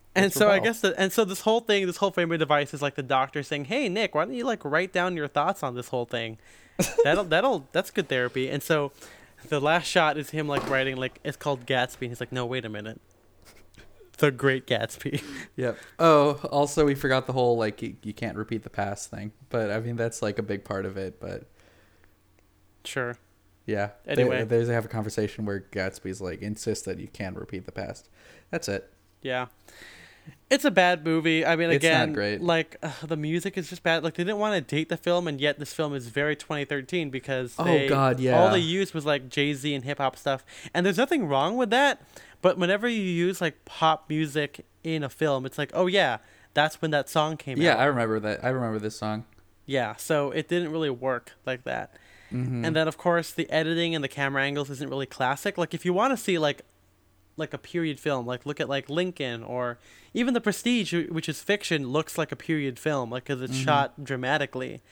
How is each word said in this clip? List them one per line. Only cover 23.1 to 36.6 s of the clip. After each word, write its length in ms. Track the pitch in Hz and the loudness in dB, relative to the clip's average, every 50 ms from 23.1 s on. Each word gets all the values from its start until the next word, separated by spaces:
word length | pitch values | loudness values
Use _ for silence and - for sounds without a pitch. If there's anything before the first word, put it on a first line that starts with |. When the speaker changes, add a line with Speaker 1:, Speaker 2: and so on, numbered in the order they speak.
| 120 - _ _ _ _ _ _ _ _ - | -6 -10 _ _ _ _ _ _ _ _ -6
Speaker 2:
Yeah. 240 | - 107 101 101 101 - - - | -4 -2 -2 -2 -4 -6 -10 -8
Speaker 1:
Anyway. 380 | - 147 - 123 127 127 127 117 | -2 2 2 4 4 2 0 0
Speaker 2:
They, 200 | 107 117 117 117 | 2 2 2 2
they 80 | 117 | 2
have 120 | 117 117 113 | 0 -2 -2
a 40 | - | -2
conversation 560 | - 113 107 110 - - 107 104 - - 107 | -6 -6 -6 -4 -2 -2 -2 -2 -2 -4 -4
where 200 | 104 101 98 95 - | -4 -4 -4 -6 -8
Gatsby's, 480 | - 98 95 95 - - - 95 92 92 | -6 -4 -4 -4 -6 -8 -10 -10 -8 -6
like, 200 | 98 90 82 - | -6 -8 -6 -6
insists 420 | 98 107 107 - - 113 107 - - | -6 -8 -8 -6 -4 -4 -4 -4 -4
that 120 | 98 92 - | -8 -8 -8
you 100 | 95 - | -10 -14
can 260 | - - 101 95 95 | -10 -10 -8 -8 -8
repeat 320 | - - - - 92 92 | -10 -10 -10 -10 -10 -10
the 60 | - | -10
past. 360 | - 107 92 - - - - _ _ _ - - - - - - | -10 -10 -8 -10 -10 -14 -16 _ _ _ -20 -20 -20 -20 -14 -8
That's 180 | - 165 - - | -8 -6 -4 -2
it. 220 | - - - - _ _ _ _ _ _ | -4 -4 -6 -10 _ _ _ _ _ _
Speaker 1:
Yeah. 260 | - 135 127 127 127 120 - _ _ - - - - - - - - - - _ - - - _ _ - | -6 -4 -4 -4 -4 -6 -10 _ _ -20 -20 -20 -20 -20 -20 -20 -20 -20 -20 _ -20 -20 -20 _ _ 0
It's 140 | 269 277 - | 0 2 4
a 60 | 285 | 4
bad 340 | 185 190 180 180 180 160 147 | 6 6 6 6 6 2 2
movie. 400 | 165 160 160 156 165 160 160 156 | 2 2 2 4 4 2 4 4
I 120 | 156 165 | 4 2
mean, 140 | 160 170 165 | 2 4 4
Speaker 2:
It's 120 | 165 143 160 | 4 4 6
not 60 | 165 | 6
Speaker 1:
again, 220 | 160 160 - - | 6 6 4 2
Speaker 2:
great. 280 | - - 101 104 104 98 | 0 -2 0 -2 -2 0
Speaker 1:
like, 360 | 175 175 165 165 156 - - - | 0 2 2 2 0 -4 -8 -10
uh, 80 | - 160 131 - - | -8 -8 -8 -8 -6
the 120 | 151 165 | -6 -4
music 400 | 156 151 151 165 175 - 196 - 196 | -4 -2 -2 -2 -2 -2 -4 -6 -6
is 100 | 160 - | -8 -8
just 140 | 180 170 | -8 -4
bad. 200 | - 170 165 165 143 | 0 0 0 2 0
Like, 100 | 165 - | -2 -2
they 100 | - 175 | -2 -2
didn't 140 | 185 214 208 | -2 0 0
wanna 220 | 208 214 208 180 | 0 0 0 0
date 280 | 127 - 147 151 160 - | -2 0 -2 -2 -2 -2
the 80 | 175 | -4
film, 300 | 165 - 175 175 180 175 | -4 0 0 2 2 0
and 140 | 160 147 131 | -2 -4 0
yet 180 | 143 147 139 - | 0 0 0 -2
this 140 | 147 - | -6 -10
film 220 | - - 156 147 143 | -4 -4 -4 -2 -2
is 140 | 135 120 120 | -6 -8 -6
very 280 | 110 143 143 151 151 | -2 -2 0 0 -2
twenty 280 | - - - 160 147 | -4 -4 -6 -4 -4